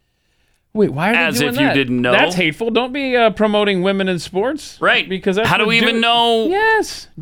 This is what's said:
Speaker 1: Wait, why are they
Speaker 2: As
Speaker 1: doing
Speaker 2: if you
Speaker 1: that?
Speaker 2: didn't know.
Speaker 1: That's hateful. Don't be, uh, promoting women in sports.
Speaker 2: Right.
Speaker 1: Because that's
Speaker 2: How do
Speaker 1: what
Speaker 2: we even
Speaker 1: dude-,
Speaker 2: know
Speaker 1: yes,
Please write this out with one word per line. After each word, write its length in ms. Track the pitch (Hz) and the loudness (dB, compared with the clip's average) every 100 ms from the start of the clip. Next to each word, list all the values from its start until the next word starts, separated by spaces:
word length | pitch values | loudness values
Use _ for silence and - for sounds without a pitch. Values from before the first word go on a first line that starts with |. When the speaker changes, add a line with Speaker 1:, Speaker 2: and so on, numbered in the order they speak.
| _ _ _ _ _ _ _ | _ _ _ _ _ _ _
Speaker 1:
Wait, 140 | 214 190 | -2 0
why 200 | 135 185 | 0 -2
are 20 | |
they 60 | 233 | 0
Speaker 2:
As 200 | 165 123 | 0 0
Speaker 1:
doing 160 | 147 | -2
Speaker 2:
if 60 | 254 | 0
you 60 | 277 | 2
Speaker 1:
that? 80 | |
Speaker 2:
didn't 260 | 139 131 123 | 2 0 0
know. 120 | 123 | 2
Speaker 1:
That's 220 | 120 160 | 2 2
hateful. 360 | 180 165 147 233 | 0 -2 -2 -2
Don't 240 | 226 247 | -2 -2
be, 200 | 285 262 | -4 -2
uh, 140 | 247 226 | 2 2
promoting 520 | - 214 208 208 185 | 2 0 2 2 0
women 260 | 190 196 190 | 0 0 -2
in 100 | 175 | -4
sports. 600 | - 180 240 311 - - | -4 -4 -4 -4 -10 -2
Speaker 2:
Right. 260 | 175 240 175 | 0 0 0
Speaker 1:
Because 300 | 190 202 190 | -4 -2 0
that's 100 | 226 | 0
Speaker 2:
How 120 | 190 | 0
do 60 | |
Speaker 1:
what 40 | 214 | 2
Speaker 2:
we 80 | 226 | 2
even 200 | 226 233 | 2 0
Speaker 1:
dude-, 40 | |
Speaker 2:
know 460 | 233 233 233 226 226 | 0 2 2 2 0
Speaker 1:
yes, 600 | 392 440 440 330 - - - | 0 2 2 -2 -8 -18 -16